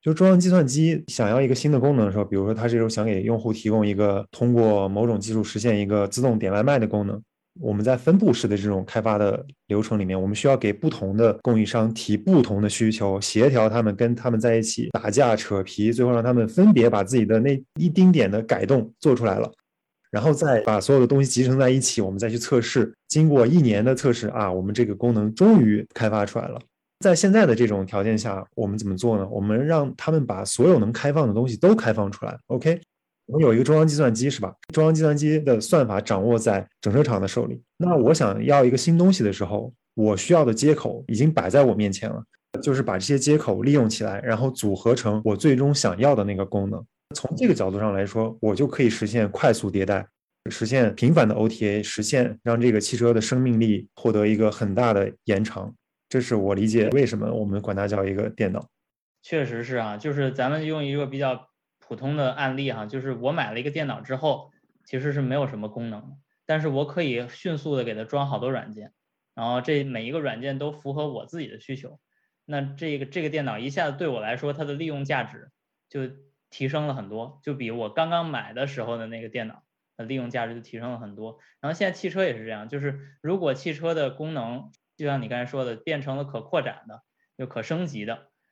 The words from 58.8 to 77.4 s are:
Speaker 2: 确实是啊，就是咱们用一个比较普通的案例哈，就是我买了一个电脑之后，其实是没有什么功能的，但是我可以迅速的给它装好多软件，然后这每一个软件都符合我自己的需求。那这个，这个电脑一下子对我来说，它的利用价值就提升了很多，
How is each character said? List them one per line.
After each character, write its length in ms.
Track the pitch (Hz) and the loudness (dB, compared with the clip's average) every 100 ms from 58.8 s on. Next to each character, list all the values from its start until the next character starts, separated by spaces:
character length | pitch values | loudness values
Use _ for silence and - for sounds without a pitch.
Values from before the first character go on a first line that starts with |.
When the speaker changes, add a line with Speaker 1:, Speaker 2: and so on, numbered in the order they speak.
| _ _ _ _ | _ _ _ _
Speaker 2:
确 200 | - 160 | -8 -6
实 200 | 131 117 | -4 -8
是 140 | 117 123 | -6 -6
啊， 200 | 110 104 | -6 -8
就 160 | 151 | -6
是 180 | 143 135 | -4 -4
咱 200 | 135 127 | -2 -4
们 120 | 151 | -4
用 200 | 156 156 143 | -6 -6 -4
一 80 | 143 | -6
个 120 | 135 | -6
比 100 | 135 | -4
较 300 | 135 123 _ _ _ _ | -4 -6 _ _ _ _
普 160 | _ 110 | _ -10
通 200 | 135 143 | -6 -4
的 160 | 131 | -4
案 240 | 135 135 131 | -2 -6 -4
例 160 | 139 | -6
哈， 140 | 113 107 | -8 -10
就 160 | 131 | -10
是 120 | 135 | -10
我 180 | 120 123 | -6 -4
买 200 | 160 113 | -4 -6
了 80 | 113 | -6
一 40 | |
个 80 | 139 | -8
电 160 | 147 147 | -6 -8
脑 120 | 107 | -10
之 160 | 110 131 | -10 -6
后， 360 | 151 131 - _ _ _ _ | -4 -4 -8 _ _ _ _
其 140 | 131 | -8
实 120 | 143 | -6
是 100 | 143 | -4
没 120 | 131 | -4
有 140 | 139 139 | -4 -6
什 100 | 107 | -8
么 100 | 107 | -12
功 220 | 117 117 | -12 -12
能 120 | 104 | -12
的， 80 | - - _ _ - | -16 -20 _ _ -6
但 160 | 156 | -4
是 60 | 156 | -2
我 180 | 135 143 | -4 -6
可 160 | 143 | -6
以 260 | 156 120 123 | -4 -6 -8
迅 280 | - 185 156 | -12 -8 -8
速 180 | 156 139 | -4 -4
的 80 | |
给 120 | 117 107 | -4 -8
它 80 | |
装 240 | 110 143 139 | -8 -6 -4
好 100 | 113 | -4
多 140 | 123 | -6
软 200 | 127 110 | -8 -10
件， 200 | 107 104 _ _ _ _ | -18 -20 _ _ _ _
然 140 | - 117 | -10 -6
后 120 | 123 | -4
这 240 | 127 147 | -2 -4
每 220 | 139 117 113 | -4 -8 -8
一 60 | |
个 80 | 156 | -8
软 200 | 143 113 | -8 -8
件 200 | 135 135 | -8 -8
都 120 | 147 | -8
符 220 | 147 139 | -10 -10
合 180 | 143 151 | -8 -8
我 140 | 120 - | -10 -14
自 160 | 165 | -14
己 60 | 135 | -14
的 120 | 110 | -16
需 160 | - 131 | -14 -14
求。 240 | 139 147 _ _ _ _ - | -14 -20 _ _ _ _ -10
那 160 | 143 | -8
这 380 | 139 139 160 143 | -8 -10 -8 -8
个， 80 | 135 | -8
这 160 | 180 | -8
个 60 | 156 | -6
电 120 | 156 | -6
脑 140 | 135 107 | -6 -8
一 140 | 131 | -8
下 180 | 143 160 | -6 -6
子 80 | 139 | -4
对 100 | 165 | -6
我 120 | 120 | -6
来 180 | 107 123 | -8 -8
说， 160 | 147 | -8
它 100 | 143 | -8
的 100 | 147 | -8
利 120 | 143 165 | -8 -8
用 200 | 143 139 | -8 -6
价 180 | 139 | -6
值 260 | 110 - - _ _ _ _ | -6 -14 -20 _ _ _ _
就 120 | 143 131 135 _ _ _ | -10 -10 -12 _ _ _
提 160 | - 135 | -8 -6
升 180 | 151 151 | -4 -6
了 80 | |
很 160 | 131 98 | -8 -10
多， 300 | 107 117 - | -12 -14 -14